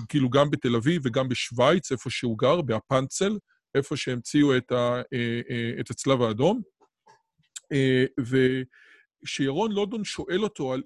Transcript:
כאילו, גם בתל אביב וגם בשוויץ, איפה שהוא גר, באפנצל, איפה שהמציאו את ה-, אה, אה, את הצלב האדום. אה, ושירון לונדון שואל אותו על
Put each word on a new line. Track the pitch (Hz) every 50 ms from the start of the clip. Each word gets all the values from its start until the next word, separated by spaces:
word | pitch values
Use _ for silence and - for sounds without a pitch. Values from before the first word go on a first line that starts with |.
| 117 -
כאילו, | - 151 131 123
גם | 120 139 147 151
בתל | 147 - - 127 120
אביב | 117 110 147 175 175 135
וגם | 131 110 135 131 127
בשוויץ, | 123 - - - 120 120 120 143 170 175 - - 135
איפה | 123 - 135
שהוא | - - - 120 113 107
גר, | 127 127 160 175 160
באפנצל, | 117 110 107 - - 135 131 135 135 - - 185 202 214 202 - _ _ _ _ _ -
איפה | 139 139 - 156
שהמציאו | 143 - 131 127 123 - - - 147 147 143 131
את | 127 123 - 127
ה-, | 123 123 120 123 123 123 - 135
אה, | 123 120 117 117 120 - -
אה, | 123 120 117 117 - -
את | 117 -
הצלב | 117 - - 139 135 123 123
האדום. | 110 107 104 135 175 226 262 196 _ _ _ _ _ _ _ _ _ - _ _ _ _ _ _ _ - - _ - 151
אה, | 139 135 131 131 127 127 131 - - 127 117 131 131 131 127 131 131 127 - _ _ _ _ _ _ _ _ _ _ -
ושירון | 147 - - 143 135 135 165 220 226 202
לונדון | 196 208 190 240 220 202
שואל | - - - 147 - 170 190 214
אותו | 202 - - 147 131 131
על | 131 135